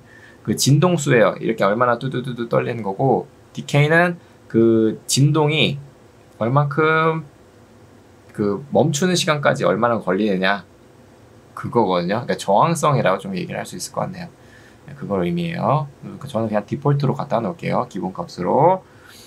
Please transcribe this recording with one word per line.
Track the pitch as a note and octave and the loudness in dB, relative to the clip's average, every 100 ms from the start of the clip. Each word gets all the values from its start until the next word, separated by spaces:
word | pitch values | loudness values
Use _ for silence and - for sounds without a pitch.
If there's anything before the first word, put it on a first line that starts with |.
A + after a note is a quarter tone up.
| - - - - | -12 -20 -20 -10
그 | - G#2 | -4 0
진동수예요. | B2+ D3 F3+ E3+ C#3+ B2 F#2+ - | 4 4 4 2 2 4 4 2
이렇게 | A2+ A2 | -2 0
얼마나 | G2 A2 B2 A#2+ | 2 2 2 0
뚜두두두 | C3 C3 C3 A#2 A#2 | -2 -6 -6 -8 -2
떨리는 | C3 B2+ A#2+ | -2 -2 -4
거고, | G2+ G2 C3+ G2 - - - | -6 -2 0 0 -2 -14 -18
디케이는 | - - D3 D3 E3 F3 F3 - - - | -14 -2 2 4 4 2 -2 -12 -20 -2
그 | A2+ A2+ A2+ A2 G#2 - | 2 4 4 2 -2 -4
진동이 | B2+ C#3+ D#3 D3 D#3 G2+ - - - - - - - | 2 4 4 2 2 0 -2 -10 -20 -20 -20 -16 -6
얼만큼 | A2 C#3 D3 D#3 D#3 D#3+ D#3+ D#3+ C#3+ - - - - - - - - - - | 0 0 0 0 0 2 0 -2 -6 -18 -20 -20 -20 -20 -20 -20 -20 -20 -12
그 | - G2+ G2 - | -4 -2 -2 0
멈추는 | A2+ D3 - F#3 F3 | 2 2 2 0 0
시간까지 | E3 D3 C#3 C#3 F2+ | 0 0 0 2 2
얼마나 | F#2+ A#2+ A2 | 2 2 0
걸리느냐, | F2+ F#2+ G#2+ F#2 F#2+ G2+ - - - - - - - - - - | 0 0 0 0 0 -2 -6 -20 -20 -20 -20 -20 -20 -20 -20 -14
그거거든요. | G2 A#2 G2+ F2+ F2 | -4 0 2 2 0
그러니까 | A2 G#2+ F#2 | -2 -2 -4
저항성이라고 | - G#2 D#3 E3 D#3 B2 F#2 G2+ | 0 2 2 2 0 2 2 0
좀 | G2 F#2 | -4 -8
얘기를 | F2 G#2 | -6 -8
할 | A2 | -10
수 | F#2 | -12
있을 | - | -10
것 | - | -8
같네요. | G#2 F#2 - - - - - - - | -8 -8 -14 -18 -20 -20 -20 -20 -20
네, | |
그걸 | - F#2 G2 F2 | -14 -6 -2 -2
의미해요. | F2 E2+ E2+ G2+ D3 C#3+ - G2+ G2 | -2 -4 -4 0 0 -2 -12 -18 -16
그 | - | -8
저는 | A2 A2+ | -4 -2
그냥 | G#2+ - | -4 -4
디폴트로 | - C#3+ C#3+ B2 - | -4 0 0 0 -4
갖다 | - A2+ | -4 -4
놓을게요, | G2+ E2+ F2+ F#2+ B2 | -4 -6 -4 -4 -4
기본값으로. | F#2+ F#2 F#2 E2+ - F2+ A2+ E3 F#3 - - - - | -6 -8 -8 -12 -6 -2 2 4 2 -4 -20 -20 -20